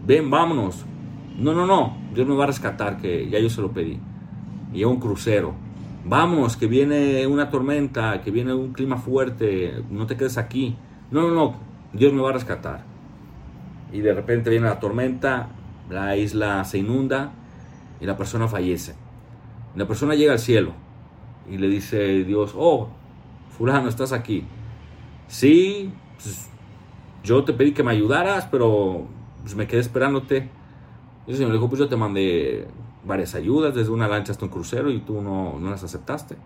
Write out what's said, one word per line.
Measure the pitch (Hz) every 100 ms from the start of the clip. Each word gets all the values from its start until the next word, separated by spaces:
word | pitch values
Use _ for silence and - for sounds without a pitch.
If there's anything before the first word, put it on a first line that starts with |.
| -
"Ven, | 147 151
vámonos." | 143 170 151 98 - - - - - - -
"No, | 123
no, | 165 180
no, | 190 120 - -
Dios | 107 127
me | 139
va | 139
a |
rescatar | 135 107 90 104 95
que | 101 85 67
ya | 104
yo | 113
se | 113
lo | 95
pedí." | 92 80 73 - - - - - - -
Y | 90
llega | 110
un | 127
crucero. | 120 95 - 104 82 76 - - - - -
"Vámonos, | 123 170 170 123 113
que | 110
viene | 123 143 147 143 135 135
una | 143 143
tormenta, | 143 131 147 139 127 113 98
que | 104
viene | 107 123
un | 127 131
clima | 127 135 127
fuerte, | 123 131 131 117 110 95 87 - -
no | 101 110
te | 123
quedes | 135 120
aquí." | 117 127 127 117 - - -
"No, | 139
no, | 170
no, | 170 143 - - - -
Dios | 104 139
me | 139
va | 131
a |
rescatar." | 131 120 92 - 69 - - - - - - - - - - -
Y | 101
de | 107
repente | 95 - 120 117
viene | 113 113
la | 101
tormenta, | 104 113 127 127 139 127 120 - - - -
la | 92 98 101
isla | 104 104 107 98 95
se | 101
inunda | 101 127 135 135 143 - - - - - - -
y | 95
la | -
persona | 92 117 113
fallece. | 104 90 87 - - - - - - - - - -
La | 98
persona | 107 147 151
llega | 151
al | 123
cielo | 113 110 85 - - - - - - - -
y | 95
le | 98
dice | 101 - 107 101 95 90
Dios, | 104 101 92
"Oh, | 165 139 113 - - - - - - -
fulano, | 117 139 127
¿estás | 117 131
aquí?" | 127 117 101 - - - - - - - - -
"Sí, | - 139 160 190 202 196 - - -
pues, | 107 95 - - - - - - - -
yo | - 127
te | 139
pedí | 117 139
que | 143
me | 120
ayudaras, | 113 107 143 180 196 131
pero, | 135 117 104 98 90 64 - - -
pues, | - 98
me | 107
quedé | 117
esperándote." | 117 131 135 139 135 135 135 - - - - - - - -
Y |
el | 127
Señor | 127
le | 110
dijo, | 120
"Pues | 131
yo | 143
te | 127
mandé | 107 98 95 85 69 55 50 - - - 95
varias | 95 87 92
ayudas, | 85 139 156 127
desde | 110
una | 113 110
lancha | 104 101
hasta | 98 95
un |
crucero, | 92 80 120 143
y | 117
tú | - 107
no, | 101 95 92 69
no | 90
las | 98
aceptaste." | 90 - - 147 160 -